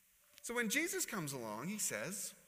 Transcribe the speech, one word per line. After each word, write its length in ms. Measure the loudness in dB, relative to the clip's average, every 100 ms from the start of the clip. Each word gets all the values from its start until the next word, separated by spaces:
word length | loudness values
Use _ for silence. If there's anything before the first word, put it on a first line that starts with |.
| _ _ -20 -10
So 80 | -2
when 160 | 2 4
Jesus 380 | 4 4 0 0
comes 260 | -2 -2
along, 360 | -2 -2 -2 -2
he 100 | 0
says 560 | 0 0 -2 -4 -6 -8